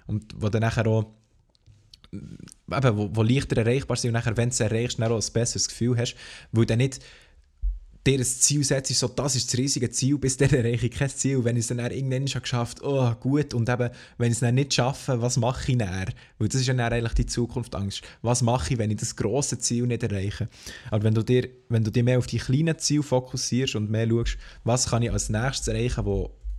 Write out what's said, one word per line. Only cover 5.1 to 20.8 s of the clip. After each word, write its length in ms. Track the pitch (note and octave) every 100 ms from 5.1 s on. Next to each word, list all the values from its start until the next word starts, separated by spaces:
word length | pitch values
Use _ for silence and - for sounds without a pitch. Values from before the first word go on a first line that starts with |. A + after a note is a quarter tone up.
auch 80 | A2+
ein 120 | -
besseres 360 | A#2 A#2 - -
Gefühl 280 | - A#2 A#2+
hast, 160 | A#2+ - - - -
weil 140 | A2 A2+
dann 120 | A2+
nicht 220 | C3+ - - - - - _ _ - - - - -
dir 120 | C3+
ein 60 |
Ziel 400 | B2 - - C#3+
setzt, 300 | C#3 C3+ C3+
so, 140 | B2+ B2+
das 280 | - C3+ B2+
ist 160 | -
das 60 | A#2
riesige 320 | C#3 C3 A#2+
Ziel, 260 | - B2+ C#3+
bis 220 | C3+ -
dann 100 | C#3
erreiche 380 | C#3+ A#2 A#2+ A#2+
ich 60 |
kein 180 | - C#3
Ziel. 340 | - C3+ C3+
Wenn 120 | A#2 A#2+
ich 60 |
es 40 | A2+
dann 120 | A#2+
irgendwann 480 | A#2+ B2+ C3+ B2+ C3+
schon 140 | B2+
geschafft, 400 | - B2 A#2 -
oh, 300 | C#3+ C#3 B2+ A2+
gut, 360 | - C#3+ D3
und 160 | B2 A2+
eben, 220 | A#2+ A#2+ - - -
wenn 120 | A#2+
ich 60 |
es 60 | A2+
dann 140 | A#2+
nicht 180 | B2+ C3
schaffe, 480 | - B2 C#3 - B2
was 160 | B2 B2
mache 360 | A#2 B2+ -
ich 40 | B2
dann? 300 | F#2+ F#2 F#2+ - - -
Weil 100 | G#2+
das 140 | C3+
ist 60 | B2+
ja 40 |
dann 160 | B2+ A#2
eigentlich 220 | A#2+ A#2
die 120 | - A#2+
Zukunftsangst. 760 | - A#2+ B2 A#2 E2+ G2 - - -
Was 180 | A2+ A#2+
mache 320 | A#2 B2 -
ich, 60 | B2
wenn 120 | G#2+
ich 60 | G#2
das 180 | -
grosse 440 | - G#2 B2+ C#3+ A#2+
Ziel 280 | - A#2+ B2
nicht 160 | A#2
erreiche? 440 | A2+ G2 G2 - G#2+ - - -